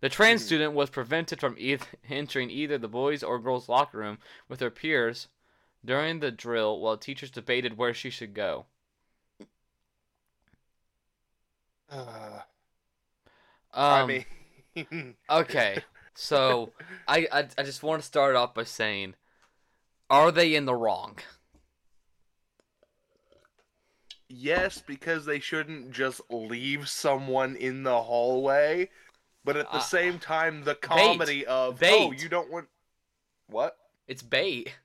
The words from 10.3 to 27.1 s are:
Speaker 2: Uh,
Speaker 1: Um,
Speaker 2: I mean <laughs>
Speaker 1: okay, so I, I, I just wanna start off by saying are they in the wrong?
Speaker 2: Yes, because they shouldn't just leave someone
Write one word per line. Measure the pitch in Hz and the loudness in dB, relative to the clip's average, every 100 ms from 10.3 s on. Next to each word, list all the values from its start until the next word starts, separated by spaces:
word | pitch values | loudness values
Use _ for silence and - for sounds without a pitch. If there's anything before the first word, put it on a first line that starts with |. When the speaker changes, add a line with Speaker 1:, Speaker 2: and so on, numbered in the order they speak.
| _ _ _ _ _ _ _ _ _ _ _ _ _ _ _ _ | _ _ _ _ _ _ _ _ _ _ _ _ _ _ _ _
Speaker 2:
Uh, | 143 123 110 107 104 - _ _ _ _ _ _ _ _ _ _ _ _ | -16 -14 -14 -16 -18 -20 _ _ _ _ _ _ _ _ _ _ _ _
Speaker 1:
Um, | |
Speaker 2:
I | - 143 143 131 | 0 4 4 4
mean | 131 127 - - _ _ - | -2 -6 -16 -20 _ _ -14
<laughs> | 156 165 135 - - | -10 -10 -12 -16 0
Speaker 1:
okay, | 156 160 147 110 98 - _ - | 2 2 2 0 0 -8 _ -20
so | - - 143 131 127 117 _ - - - | -14 0 2 4 2 -2 _ -20 -12 0
I, | 151 165 | 2 2
I, | 143 143 - | 0 -2 -4
I | |
just | 139 135 | -6 -4
wanna | 151 156 | -4 -4
start | 147 151 139 127 | -2 2 4 4
off | 120 | 2
by | - | -2
saying | 113 - 110 101 98 92 _ _ _ _ _ _ _ _ _ | -8 -2 -2 -2 -8 -12 _ _ _ _ _ _ _ _ _
are | 135 160 | 6 8
they | 165 170 | 6 4
in | 151 139 | 4 2
the | |
wrong? | 123 113 90 104 104 - - _ _ _ _ _ _ _ _ _ _ _ _ _ _ _ _ _ _ _ _ _ _ _ _ _ _ _ - _ | 0 0 0 -4 -14 -20 -20 _ _ _ _ _ _ _ _ _ _ _ _ _ _ _ _ _ _ _ _ _ _ _ _ _ _ _ -20 _
Speaker 2:
Yes, | 127 135 175 190 - - | -10 0 0 0 -4 -14
because | 139 - 165 147 | -12 -4 -4 -2
they | 147 | -4
shouldn't | 135 156 151 156 127 | -2 -4 -4 -10 -14
just | 123 131 127 - | -4 -4 -4 -8
leave | 120 110 120 131 143 143 | -8 -6 -6 -4 -4 -6
someone | - 151 | -2 0